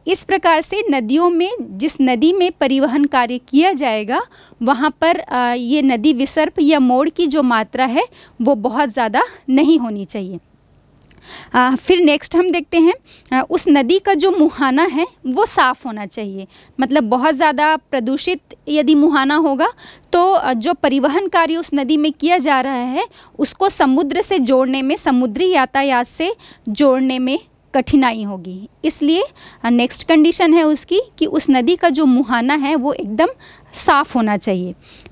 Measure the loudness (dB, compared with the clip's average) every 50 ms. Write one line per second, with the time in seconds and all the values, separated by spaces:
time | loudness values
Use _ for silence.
0 | -2 -4 -4 -4 -2 -2 -2 0 2 2 2 2 0 -2 -4 -4 -2 -2 -2 -2
1 | -2 0 0 2 2 2 2 0 -2 -2 -4 -8 -10 -10 -10 -6 -6 -4 -2 0
2 | 0 0 2 2 2 2 2 2 0 -2 -2 -2 -2 0 0 0 0 0 0 0
3 | 0 0 0 0 0 0 -4 -8 _ -2 2 2 2 2 0 0 -2 -2 -2 -2
4 | -4 -2 -4 -4 -4 -6 _ -20 -20 -20 _ -6 -2 -2 0 0 0 -2 -2 0
5 | 0 0 0 0 -4 -6 -4 -2 -2 -2 -2 -4 -2 -2 0 2 2 2 0 2
6 | 2 0 2 2 0 -2 0 0 -2 0 0 0 2 2 4 4 2 2 2 2
7 | 0 -2 -2 -2 -2 -2 0 0 0 2 0 0 -2 -4 -4 -4 -2 -2 0 -2
8 | -4 -4 -6 -20 -20 -20 _ -4 0 0 0 0 -2 -4 -2 -2 -2 -2 -2 -2
9 | -4 -2 0 -2 -2 -2 -4 -14 -6 0 2 2 4 4 4 2 2 -2 -6 -8
10 | -10 -10 -10 -10 -10 -10 -12 -14 _ _ _ _ _ _ _ _ _ _ _ _
11 | _ _ _ _ _ -20 -20 -20 -14 -4 -2 0 0 2 0 -2 0 0 2 4
12 | 4 2 2 2 -2 -2 0 0 0 2 0 -2 -4 -2 0 2 4 4 2 0
13 | _ _ -20 -20 _ -4 -2 -2 -2 0 -2 -2 2 2 2 2 4 2 0 0
14 | 2 0 0 2 2 0 2 2 2 0 2 0 -2 0 2 2 0 0 0 -2
15 | -4 -4 _ _ -8 -6 -2 0 0 0 2 2 2 0 0 -4 -8 -12 -10 -10
16 | -12 -12 -10 -10 -10 -10 -10 -12 -14 -16 _ -20 -20 _ _ -2 -2 0 2 0
17 | 0 2 0 0 2 0 0 2 2 0 2 2 2 0 0 0 _ -4 -4 -4
18 | -2 -2 -4 -4 -2 -4 -6 -6 _ -18 -20 _ -8 -4 0 0 2 4 4 4
19 | 4 4 4 2 2 2 2 2 2 0 0 0 0 -2 -2 -6 -20 -20 -20 -20
20 | _ -2 0 2 2 4 2 0 0 0 -4 -2 -2 -4 -4 -2 -2 0 0 2
21 | 0 0 0 0 -2 0 0 0 0 0 -2 -4 -4 -4 -4 -4 -2 0 0 0
22 | 0 -2 -2 -2 0 0 0 2 2 0 0 0 0 -2 -4 -4 -4 -4 -4 -4
23 | -6 -6 _ -20 -20 -16 _ -6 -6 -4 -4 -2 -2 -2 0 0 0 2 2 0
24 | 0 -2 -2 -4 -4 -2 0 -2 0 2 2 2 2 0 -2 -2 -2 -2 -4 -2
25 | -2 0 0 0 0 -2 -2 -2 0 0 2 2 0 0 -2 -2 0 0 0 -2
26 | -2 -4 -6 -6 -6 -6 -6 _ -14 -20 -20 _ -10 -8 -2 2 2 2 2 2
27 | 0 -2 -2 -2 -2 -2 -4 -4 -6 _ _ _ _ _ -4 -4 -2 2 2 2
28 | 2 2 0 -4 -8 -10 -10 -10 -12 -14 -14 -16 -16 -20 _ _ -4 -4 -4 -2
29 | 0 0 0 0 -2 -4 -8 -18 -20 -20 -16 -6 -2 0 2 2 0 0 -2 -6
30 | -2 2 4 4 4 4 2 2 2 4 4 4 4 2 0 -2 -2 -2 -2 -2
31 | -2 -4 _ -6 -4 -2 -2 -2 0 2 2 2 2 0 0 2 2 0 2 2
32 | 2 2 4 2 2 0 -2 -2 0 0 0 0 0 -2 -2 -2 -2 -2 -4 -4
33 | -6 -6 -2 0 0 0 0 _ -18 -20 -20 -20 _ _ -6 -2 2 2 2 2
34 | 2 0 -2 -2 0 0 -2 -2 -2 -2 -4 -4 -4 -8 -10 _ -18 -20 -20 -20
35 | -20 -10